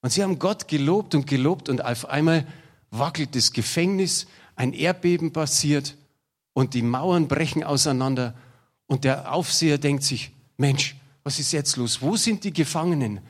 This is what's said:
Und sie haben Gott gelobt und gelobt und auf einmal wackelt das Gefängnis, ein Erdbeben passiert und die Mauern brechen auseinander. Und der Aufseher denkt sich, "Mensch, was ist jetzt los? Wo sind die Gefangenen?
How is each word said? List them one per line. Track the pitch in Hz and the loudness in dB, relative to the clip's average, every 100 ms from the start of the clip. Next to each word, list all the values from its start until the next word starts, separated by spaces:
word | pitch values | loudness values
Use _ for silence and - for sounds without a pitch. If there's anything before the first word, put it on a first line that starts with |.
Und | 123 | -2
sie | 156 | 0
haben | 196 165 | 0 0
Gott | 180 214 - | 0 -2 -2
gelobt | 151 139 190 208 | 0 2 2 2
und | 151 131 | -2 2
gelobt | 139 135 185 - | 2 2 0 -2
und | 120 | -4
auf | 123 117 - | -2 -4 -4
einmal | 139 160 160 - - - _ _ | 0 4 2 0 -10 -20 _ _
wackelt | 110 147 160 147 | -4 -4 -2 -4
das | 127 - | 0 0
Gefängnis, | - 107 - 175 196 190 - - - - - | 0 -2 0 0 2 0 -2 -6 -16 -20 -4
ein | 127 | -2
Erdbeben | 139 156 180 175 175 165 | 0 -2 0 2 2 0
passiert | 160 151 - 151 147 143 - _ _ _ _ _ | -2 -2 0 2 0 0 -12 _ _ _ _ _
und | - 131 | -2 0
die | 123 | 0
Mauern | 117 127 170 175 156 | 0 0 2 2 2
brechen | 143 160 - | 0 0 -2
auseinander. | - 143 151 131 131 131 123 117 - _ _ _ _ | -2 0 2 2 0 0 -2 -6 -20 _ _ _ _
Und | 135 | 0
der | 139 139 - | 0 0 -2
Aufseher | 156 175 - 160 143 | -4 0 0 2 2
denkt | 143 143 | 2 0
sich, | 139 139 - - _ - | -2 -4 -8 -16 _ 0
"Mensch, | 139 135 - - - _ | 2 2 -2 -6 -20 _
was | - 139 | -6 -4
ist | 143 | -2
jetzt | 156 139 - | -2 -2 -2
los? | 120 - | -2 -2
Wo | 135 220 | 0 0
sind | - 214 | 0 0
die | 202 | -2
Gefangenen? | 170 147 170 170 165 120 101 - | 0 0 0 0 0 0 -4 -12